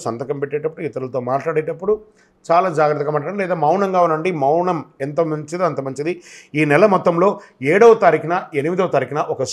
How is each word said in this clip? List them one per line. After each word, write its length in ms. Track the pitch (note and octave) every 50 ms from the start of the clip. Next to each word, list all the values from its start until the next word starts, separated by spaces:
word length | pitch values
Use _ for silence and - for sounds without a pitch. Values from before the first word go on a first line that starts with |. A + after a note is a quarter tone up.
| -
సంతకం 320 | A#2+ A2+ A#2+ C3+ B2 D3 C#3 C#3+
పెట్టేటప్పుడు, 420 | C#3 C#3+ D3 C#3+ D#3 D#3+ - F3 C3+
ఇతరులతో 320 | - C3 C3 B2+ A2+ C3 A#2+ B2
మాట్లాడేటప్పుడు 640 | C3 C#3 C3+ E3 D#3+ D#3+ D3+ D#3 D#3+ D#3 F#3+ G3+ G#3+ G#3+ - _ _ _ _ _ _ _ _ -
చాలా 200 | E3 F3 F#3+ F#3 D#3 D3+
జాగ్రత్తగా 340 | D3+ D3+ D3+ D3 D3 D3 D3+
మాట్లాడండి, 280 | D3+ C#3 E3 G3 G3+ F#3+
లేదా 120 | F3 F3+ E3 D3
మౌనంగా 360 | D3 F3 G3 G3+ F#3+ F#3 F3+ F3
ఉండండి. 240 | E3+ D#3 D#3 E3 F#3 F3+ D3+ C3+
మౌనం 340 | C#3 D#3 E3+ F3+ F#3 F3 D3+ C3 - _ - C#3
ఎంత 140 | C#3+ D3+ E3 E3+ D#3 D#3
మంచిదో 320 | D3+ D3 D3 E3 F3+ F#3 E3
అంత 120 | C#3+ C3+ C3+
మంచిది. 260 | C3+ C3 B2 D3 E3 F3+ F3 - - - - - _ - D3
ఈ 40 | D#3 D3 C#3+
నెల 120 | D#3 G#3 G#3 F#3+
మొత్తంలో 340 | F3 - F#3 E3+ E3+ F3+ G3+ F#3+ - - - _ - B2+ C#3 E3
ఏడవ 200 | G#3 A#3 A#3 A3 A3+ G3+
తారీఖున, 320 | F3 D#3 D3 D3+ D#3+ F3 F#3+ F#3+ - - C#3+
ఎనిమిదవ 280 | C3+ E3 F#3 F3+ F#3 F3 -
తారీఖున 260 | C3+ C3 - C#3+ D3+ E3 D#3 D#3+
ఒక 100 | D3+ C3 B2